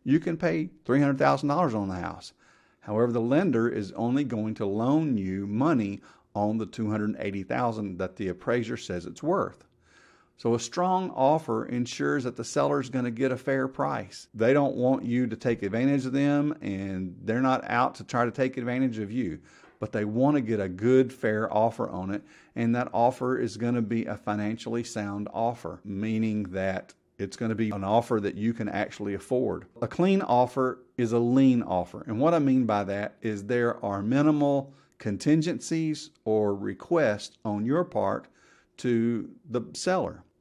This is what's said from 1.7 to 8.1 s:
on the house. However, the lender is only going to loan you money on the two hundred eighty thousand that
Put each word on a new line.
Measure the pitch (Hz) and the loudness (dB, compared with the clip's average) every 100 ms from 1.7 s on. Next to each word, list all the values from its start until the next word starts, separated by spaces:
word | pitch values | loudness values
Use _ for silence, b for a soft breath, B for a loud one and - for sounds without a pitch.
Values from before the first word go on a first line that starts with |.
| 110 | 2
on | 98 | -2
the | 92 | -4
house. | 87 85 - - b b b b | -6 -10 -16 -20 b b b b
However, | - 107 120 | -4 0 2
the | 117 | 2
lender | 120 147 190 117 117 | 2 2 4 4 2
is | - 95 | 0 -6
only | - 117 135 | -4 0 0
going | 135 113 110 110 | 0 -2 -4 -4
to | 98 | -2
loan | 104 120 151 160 110 | 0 2 2 2 0
you | 95 95 101 | 0 -2 -2
money | 107 151 135 101 98 B B B | 0 2 2 0 -6 B B B
on | 104 104 110 | -2 0 0
the | 107 | -4
two | - 107 | -4 -2
hundred | 107 104 - | 0 -2 -2
eighty | 101 98 | -4 -4
thousand | 95 120 123 110 101 90 | -4 -2 -2 -2 -6 -4
that | 92 | -6